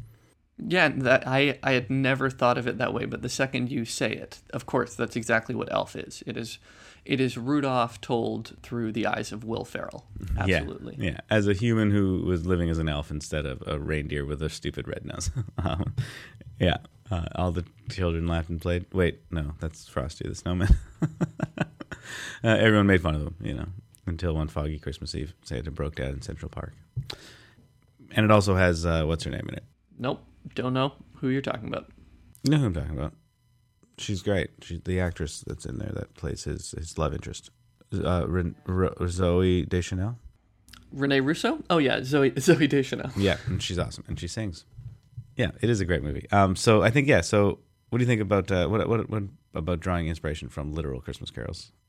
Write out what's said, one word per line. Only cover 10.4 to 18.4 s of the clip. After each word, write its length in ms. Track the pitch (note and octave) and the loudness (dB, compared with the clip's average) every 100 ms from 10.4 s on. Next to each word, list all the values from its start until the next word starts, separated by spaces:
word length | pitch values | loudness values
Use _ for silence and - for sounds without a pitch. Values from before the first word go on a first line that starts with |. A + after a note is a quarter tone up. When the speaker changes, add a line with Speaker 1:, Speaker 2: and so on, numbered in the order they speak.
| G2 | 2
Speaker 2:
Yeah, 100 | E2+ | 2
Speaker 1:
Absolutely. 360 | - - - - | 0 -8 -10 -4
Speaker 2:
yeah. 200 | F#2 - - | -4 -4 0
As 180 | G#2+ G2+ | 2 4
a 60 | |
human 380 | G2 A#2 A2+ G#2 | 2 2 4 4
who 320 | G#2 F#2+ F2+ | 4 4 2
was 240 | F2 F2 E2+ | 0 0 2
living 240 | F2+ E2 | 2 2
as 80 | E2 | 0
an 100 | D#2 | 0
elf 220 | D2 D2 | -2 -4
instead 340 | D#2 - D2+ | -8 -4 -4
of 180 | C#2+ B1+ - | -4 -6 -6
a 120 | D2 | -4
reindeer 460 | D#2 D#2 D2 D2 | -2 -2 -2 -4
with 160 | C#2 D2 | -4 -4
a 60 | D#2 | -4
stupid 400 | - - - - | -4 -8 -6 -8
red 160 | - | -8
nose. 260 | C#2 - - B2+ | -8 -6 -6 -4
<laughs> 140 | G2+ - | -6 -4
Um, 360 | F2 E2+ - - - - - - - - | -2 -2 -2 -4 -6 -10 -18 -18 -20 0
yeah. 200 | F2 - - _ - | 2 2 -4 _ -6
Uh, 160 | F2 E2 | -4 -4
all 180 | - F2+ | -2 0
the 120 | E2+ E2+ - - | -2 -6 -12 -12
children 360 | - F2 E2 E2+ | -2 0 0 0
laughed 220 | E2 | 0